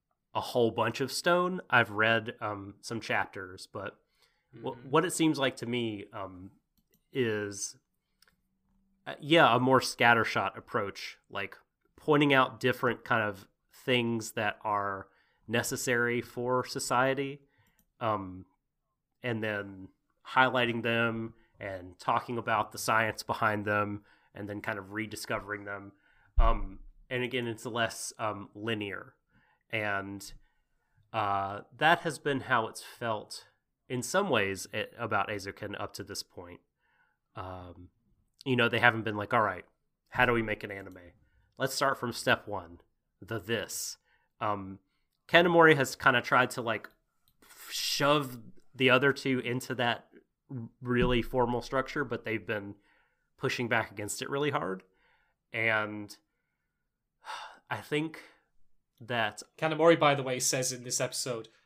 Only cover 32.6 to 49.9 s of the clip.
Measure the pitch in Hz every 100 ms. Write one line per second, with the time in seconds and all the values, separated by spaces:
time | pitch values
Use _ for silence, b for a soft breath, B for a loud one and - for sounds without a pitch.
32.6 | 113 - - - 117 107 - - - _
33.6 | _ _ - 127 117 185 196 120 98 95
34.6 | - 107 - - 117 104 98 104 95 -
35.6 | 104 101 101 - 98 95 - - 87 87
36.6 | _ _ _ _ _ _ _ - 92 92
37.6 | 90 87 87 _ _ _ _ _ 143 123
38.6 | 117 113 120 113 107 104 101 123 104 90
39.6 | - _ _ _ _ - 123 117 110 104
40.6 | 107 98 95 92 87 _ _ _ _ -
41.6 | 131 - 139 131 120 113 - 117 - 98
42.6 | 85 87 _ _ _ _ 95 117 95 113
43.6 | 85 - - - _ _ _ - 110 101
44.6 | 95 98 _ _ _ _ - 170 175 170
45.6 | 160 143 131 - 139 123 - 127 123 -
46.6 | 117 107 - _ _ _ _ _ _ -
47.6 | - - - - 143 147 131 123 104 -
48.6 | - 123 127 127 139 135 135 127 123 127
49.6 | - 127 120